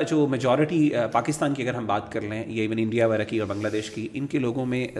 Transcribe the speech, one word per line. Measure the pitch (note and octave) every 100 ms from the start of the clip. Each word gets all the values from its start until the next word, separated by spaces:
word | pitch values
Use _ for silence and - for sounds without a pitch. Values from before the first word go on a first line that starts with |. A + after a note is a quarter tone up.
| D3+
جو | D#3 C#3+
میجورٹی، | C3 B2 C3 D3+ E3+ D3+ A#2+
آ، | A2+
پاکستان | A#2 B2 D3 D3
کی | C#3
اگر | B2
ہم | B2 G#2+
بات | G2+ -
کر | A#2
لیں | G#2 G#2+ -
یا | A2 G#2+
even | A2+
انڈیا | A2 A2+ A2+
وغیرہ | G#2+
کی | G#2+ A2+
اور | G2+
بنگلہ | G2+ G#2+
دیش | G#2+ G#2+
کی، | - G#2+
ان | - C#3
کے | D#3
لوگوں | B2 B2 B2+
میں | B2+ B2+ -